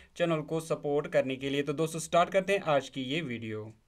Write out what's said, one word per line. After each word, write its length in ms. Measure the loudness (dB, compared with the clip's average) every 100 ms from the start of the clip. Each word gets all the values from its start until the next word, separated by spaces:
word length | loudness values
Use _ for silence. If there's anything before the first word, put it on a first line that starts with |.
| -14 -2
चैनल 240 | 0 0
को 180 | 0 -4
सपोर्ट 480 | -2 -4 0 0 2
करने 280 | 2 2 -2
के 140 | -2
लिए। 140 | -2
तो 100 | 0
दोस्तों, 260 | 0 -2 -2
स्टार्ट 300 | 0 4 4
करते 240 | 2 2
हैं 80 | 0
आज 280 | 4 2 2
की 120 | -6
ये 200 | -4 -2
वीडियो। 520 | -2 -6 -6 -8 -10 -16